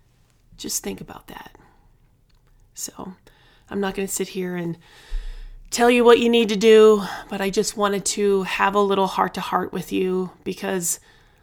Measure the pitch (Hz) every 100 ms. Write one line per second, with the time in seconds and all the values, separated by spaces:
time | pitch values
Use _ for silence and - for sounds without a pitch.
0 | _ _ _ _ _ - 226 - 202 190
1 | 165 - - - - - _ _ _ _
2 | _ _ _ _ _ _ _ - - -
3 | 185 185 _ _ _ _ - 202 196 196
4 | 196 - 185 190 180 180 170 165 _ -
5 | - - - - - - - - 240 247
6 | 233 233 233 233 214 208 226 220 220 208
7 | 180 - - 196 196 214 190 214 202 202
8 | - - 202 196 185 - 196 202 196 190
9 | 190 - 190 190 - 180 185 185 - 196
10 | 185 185 180 - 196 185 196 190 170 -
11 | _ _ _ _